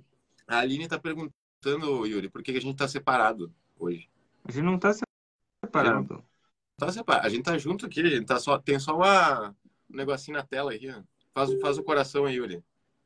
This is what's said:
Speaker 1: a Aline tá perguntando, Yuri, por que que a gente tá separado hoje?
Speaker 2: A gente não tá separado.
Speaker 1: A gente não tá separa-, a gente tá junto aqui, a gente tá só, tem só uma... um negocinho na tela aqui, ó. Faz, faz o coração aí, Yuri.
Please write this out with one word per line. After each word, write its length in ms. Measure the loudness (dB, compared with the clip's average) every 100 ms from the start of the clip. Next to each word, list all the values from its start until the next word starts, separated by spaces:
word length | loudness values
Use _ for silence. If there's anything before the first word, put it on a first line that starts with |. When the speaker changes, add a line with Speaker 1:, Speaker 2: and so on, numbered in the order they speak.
| -18 _ _ _ -2
Speaker 1:
a 120 | 0
Aline 300 | 0 -2 -4
tá 100 | -6
perguntando, 1080 | -4 -6 -10 -14 _ _ -2 -2 0 0 0
Yuri, 220 | -2 -4
por 140 | -8
que 100 | -6
que 60 | -4
a 20 |
gente 140 | -4 -4
tá 120 | -4
separado 640 | -2 2 4 4 2 -6 -12 _ -8
hoje? 300 | -6 -6 -10 _ _ _
Speaker 2:
A 60 | -10
gente 120 | -2
não 140 | 0 2
tá 140 | 2
separado. 1080 | 0 -6 _ _ _ _ _ -2 2 2 2
Speaker 1:
A 20 |
gente 100 | -2
não 140 | -10 -18 _ _ _ _ -6
tá 140 | -6
separa-, 300 | -4 0 2 2
a 20 |
gente 140 | 0
tá 140 | -2 -2
junto 260 | -2 -4 -6
aqui, 140 | 0
a 60 | 2
gente 180 | 2 0
tá 120 | 0
só, 200 | 2 0
tem 200 | 2 0
só 180 | 0 4
uma... 540 | 6 8 6 2 -4 -12 _ _ -12
um 60 | -6
negocinho 400 | -4 -4 -6 -8
na 80 |
tela 280 | -6 -4 -4
aqui, 160 | -6 -10
ó. 120 | -14 -18 _ _
Faz, 180 | -2 0 2
faz 180 | 0 0
o 40 |
coração 420 | 2 2 2 0 0
aí, 100 | 0
Yuri. 260 | -4 -10 -14 _ _ _